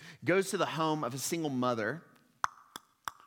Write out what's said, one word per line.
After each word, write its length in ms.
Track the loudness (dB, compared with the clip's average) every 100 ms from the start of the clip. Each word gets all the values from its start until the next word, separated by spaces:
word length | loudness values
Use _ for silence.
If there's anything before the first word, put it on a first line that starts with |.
| -18 -4
goes 280 | 2 2 2
to 60 | 0
the 80 | 0
home 360 | 0 0 0
of 120 | -2 -4
a 20 |
single 320 | -4 -2 0
mother, 540 | 2 2 2 -2 -4 -10 -20 _ _ -8 -8 -20 -20 _ _ -14 -14